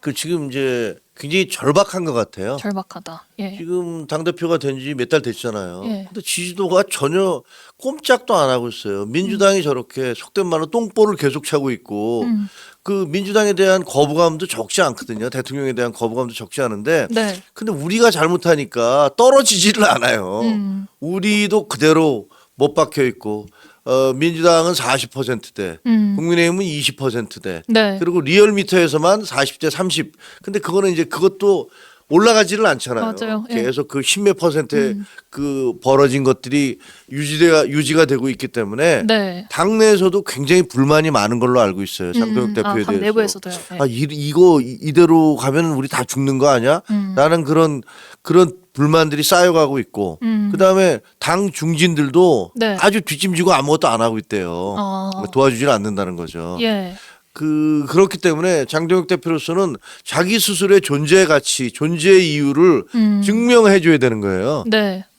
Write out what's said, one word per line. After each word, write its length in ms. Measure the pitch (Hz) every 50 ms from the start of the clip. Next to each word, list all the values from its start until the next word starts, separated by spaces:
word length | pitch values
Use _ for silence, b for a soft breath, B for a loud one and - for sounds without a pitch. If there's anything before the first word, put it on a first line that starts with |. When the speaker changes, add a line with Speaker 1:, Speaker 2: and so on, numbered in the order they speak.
Speaker 1:
그 140 | - 147 127
지금 340 | - - 156 175 170 147 139
이제 460 | 123 139 135 131 127 120 113 104 85 _ _ _ _
굉장히 320 | _ - 143 160 190 185 151
절박한 560 | - - - 131 147 185 202 - - 190 175
것 80 | 156
같아요. 440 | 131 117 107 - - - 95 107 135 139
Speaker 2:
절박하다. 640 | - 208 202 190 185 _ - 175 202 - 165 165 _ _ _ -
예. 160 | 202 190 196 196
Speaker 1:
지금 480 | 170 165 180 180 175 170 170 165 156
당 160 | - 151 156
대표가 360 | 165 170 170 175 170 165 170 156
된 200 | 131 139 135 135
지 160 | 131 139 147
몇 140 | 127 120 117
달 120 | 160 156
됐잖아요. 640 | - 123 110 - - 120 107 104 95 90 87 90 95
Speaker 2:
예. 180 | 226 220 196 196
Speaker 1:
근데 160 | 180 185 214 -
지지도가 600 | - - 175 175 180 175 185 196 175 180 185 202 190
전혀 540 | - - 139 143 160 190 196 190 170 127 b b b b b b b _
꼼짝도 580 | - 262 269 302 - - 254 247 254 - 226
안 120 | 180 147 135
하고 200 | 127 123 120 120
있어요. 360 | 110 - - 104 98 98 104
민주당이 520 | 107 117 160 190 196 214 208 196 196 196 196
Speaker 2:
음. 40 |
Speaker 1:
저렇게 520 | 165 147 139 123 120 _ - 135 131 127 117
속된 300 | - - - _ 202 196
말로 200 | 180 165 156 160
똥볼을 500 | 156 160 233 233 214 - 226 214 214 202
계속 280 | - - 139 131 151 147
차고 280 | - - 147 139 135
있고, 500 | 123 - _ - 104 104 104 113 120 117
Speaker 2:
음. 260 | 220 247 226 208 202 196 B B B B B B _
Speaker 1:
그 220 | - 202 196 190 151
민주당에 440 | 147 196 202 196 202 220 214 208 196
대한 300 | 180 196 190 190 190 175
거부감도 640 | - - 139 147 143 151 160 170 165 156 156 185
적지 340 | 175 - 175 - - - 208
않거든요. 460 | 180 147 117 - 131 - 117 107 110 127
대통령에 420 | 123 131 123 - 131 143 139 135
대한 200 | 127 113 123 120
거부감도 400 | 110 - 117 113 113 123 127 120 113
적지 280 | - 113 95 - -
않은데, 460 | 135 120 107 101 107 139 165 156 123 -
Speaker 2:
네. 240 | 233 226 220 208 190 185 _ _
Speaker 1:
근데 200 | _ - 220 220
우리가 400 | 196 139 143 170 196 226 233 233
잘못하니까 1000 | - 165 156 165 175 170 - 170 165 147 139 - - 117 117 117 127 143 147 139 -
떨어지지를 680 | - 233 254 269 269 269 208 214 185 170 208 - 220 208
않아요. 560 | 214 - - 117 123 117 110 95 180 190 - -
Speaker 2:
음. 420 | 226 220 208 202 196 190 196 196 - _ _
Speaker 1:
우리도 680 | 139 160 180 196 185 214 208 208 208 202 202 208 180
그대로 600 | - - 120 147 156 156 160 160 151 131 107 98 b b b b b _
못 200 | - 131 147 147
박혀 280 | 165 156 - - 147
있고, 440 | 135 127 110 - - 110 104 107 104 98 b b b b b b b
어, 280 | 127 127 131 131 131 127
민주당은 600 | 135 156 170 170 160 165 175 170 165 165 175 180
사십 360 | - - - 165 139 120 120
퍼센트대, 680 | - 135 135 113 127 107 - - _ - 98 90 80 80 _
Speaker 2:
음. 280 | 240 226 220 214 202 202
Speaker 1:
국민의힘은 460 | 196 160 170 170 170 170 170 175 185 196
이십 320 | 180 151 147 135 123 -
퍼센트대, 680 | - 135 131 110 120 110 104 - - - 95 90 82 - -
Speaker 2:
네. 280 | 226 220 220 202 196 196
Speaker 1:
그리고 220 | 175 170 175 180
리얼미터에서만 1040 | 147 135 170 196 208 214 208 202 185 - 180 185 175 156 131 156 156 175 202 214 214
사십 340 | 175 - 135 139 139 - -
대 120 | - 156
삼십. 420 | - - 185 185 143 160 151 156 _ B B B B B
근데 160 | - - 196 208
그거는 340 | - - 165 196 196 190
이제 120 | 175 156 165
그것도 680 | 151 151 151 170 190 190 190 196 202 196 165 120 b b b b b b b b _
올라가지를 540 | 147 170 208 233 226 220 214 165 196 208 220
않잖아요. 500 | 190 147 123 - 131 123 113 110 113 113 95
Speaker 2:
맞아요. 240 | 233 220 220 107 110 123
예. 120 | 117 117
Speaker 1:
계속 240 | 117 127 131 131 143 -
그 120 | - 139
십몇 360 | 135 - - 196 202 202 185 190
퍼센트의 540 | 170 170 143 156 147 113 - 220 226 214
Speaker 2:
음. 140 | - 202 202 B B B _ _
Speaker 1:
그 460 | - 139 143 143 139 135 131 123 113 120
벌어진 420 | - 131 135 135 139 135 123 139 135
것들이 540 | 131 131 - - 123 131 147 143 131 113 B B B B B B B
유지가, 580 | 127 143 151 143 151 151 170 170 160 156 143 -
유지가 380 | 139 151 151 127 156 160 165
되고 240 | 127 139 127 120 135
있기 180 | 123 - - 117
때문에 540 | - 120 110 98 104 120 151 170 156 117
Speaker 2:
네. 440 | 233 214 226 214 202 190 175 180 208 -
Speaker 1:
당내에서도 720 | - - 165 196 220 220 220 220 208 190 185 185 175 202
굉장히 400 | - - - 131 143 139 170 185
불만이 480 | 180 185 - 123 135 139 151 156 156 160
많은 280 | 147 113 104 107 120 120
걸로 220 | 117 123 123 123
알고 220 | 113 98 92 95
있어요. 320 | 98 92 - - 95 87 90
장동혁 340 | - 113 113 220 - 214 208
Speaker 2:
음. 40 | 208
Speaker 1:
대표에 160 | 220 208 208
Speaker 2:
아, 40 | 202
당 100 | 220 208
Speaker 1:
대해서. 140 | 175 208 196 190
Speaker 2:
내부에서도요. 500 | 214 214 226 214 202 - 196 - 185 180 170 - - 180
예. 40 | 175
Speaker 1:
"아, 80 | 143
이, 200 | 131 117 117 147 143
이거 480 | 151 147 143 147 147 165 180 180 170 147
이, 160 | 123 123 127 -
이대로 560 | - 151 143 165 175 165 165 160 156 156 147
가면 360 | 120 123 135 135 156 170 165
우리 140 | 151 131 131
다 160 | 135 - -
죽는 360 | 127 - - 131 139 135 135 131
거 100 | 131 147
아니야?" 320 | 135 123 113 131 151 175 - -
Speaker 2:
음. 240 | 214 208 196 190 190
Speaker 1:
라는 300 | 131 143 156 165 170 156
그런, 380 | 135 160 156 165 156 147 135 B B B B B B B B
그런 300 | _ - 160 180 185 165 - - _ _
불만들이 500 | _ 131 143 147 156 160 160 156 143 147
쌓여가고 560 | 151 - 190 175 175 180 170 165 156 139 139 135
있고, 400 | 120 _ - 104 101 90 80 -
Speaker 2:
음. 260 | 240 226 220 214 208 202
Speaker 1:
그다음에 500 | 202 202 190 190 190 190 190 180 143 104 b b b b
당 340 | - 147 165 185 202 196
중진들도 1000 | - - 156 160 170 147 170 180 165 147 147 139 131 170 185 175 151 113 90 85 _
Speaker 2:
네. 220 | 240 226 220 202 180
Speaker 1:
아주 220 | 156 208 196 220
뒷짐지고 500 | 170 - 151 143 - 190 180 160 180 185
아무것도 340 | 180 135 135 143 156 160 -
안 140 | 127 117 110
하고 160 | 113 117 113
있대요. 600 | 110 98 _ 107 101 92 87 85 85 92 98 101 104
Speaker 2:
아. 320 | 101 98 95 95 95 98
Speaker 1:
그러니까 180 | 95 95 98 98
도와주질 360 | - 131 135 135 120 113 131 143
않는다는 480 | 127 107 101 107 101 95 98 92 90
거죠. 400 | 85 85 78 78 85 82 85 90 -
Speaker 2:
예. 320 | 233 226 214 202 190 180 185 196 B B B B B _ _
Speaker 1:
그, 520 | - 151 156 151 151 151 156 156 151 143 131
그렇기 300 | 127 170 196 190 - 170
때문에 460 | - 180 160 151 170 185 180 156 131
장동혁 420 | - - 156 165 160 180 185 170
대표로서는 720 | 180 185 160 - 170 165 156 - - 165 185 196 175 131 - B B B B
자기 380 | B - - 156 180 180 220 226
스스로의 400 | - - 202 160 196 190 196 196
존재 440 | - - 143 143 151 143 170 190 185
가치, 460 | 151 156 143 - - - - 131 117
존재 480 | - - 151 156 170 165 147 190 190 185
이유를 640 | 185 160 147 147 147 139 139 143 175 185 160 117 - _ -
Speaker 2:
음. 260 | 233 220 214 208 202 202
Speaker 1:
증명해줘야 760 | 202 208 226 233 240 247 240 220 202 196 196 156 165 160 143
되는 220 | 123 127 113 107
거예요. 440 | 101 98 95 92 98 127 151 139 101
Speaker 2:
네. 380 | 233 220 220 208 202 185 190 196 _ _